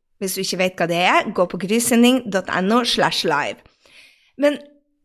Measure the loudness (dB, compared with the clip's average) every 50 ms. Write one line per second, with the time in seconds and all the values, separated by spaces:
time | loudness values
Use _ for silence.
0 | _ _ _ -10 -8 -6 -6 -6 -6 -4 -2 -2 -2 -2 0 -2 -2 -2 0 0
1 | 2 2 2 2 0 0 0 -2 -2 -2 -2 -6 -4 -2 0 0 0 2 4 4
2 | 6 6 4 2 0 -2 -4 -4 -2 -2 -2 -2 0 2 2 0 0 0 0 0
3 | 0 0 0 -2 -2 -2 -2 -2 -2 -4 -8 -10 -16 _ _ _ _ _ _ -20
4 | -20 -20 _ _ _ _ _ 0 0 0 0 -2 -8 -18 _ _ _ _ _ _
5 | -2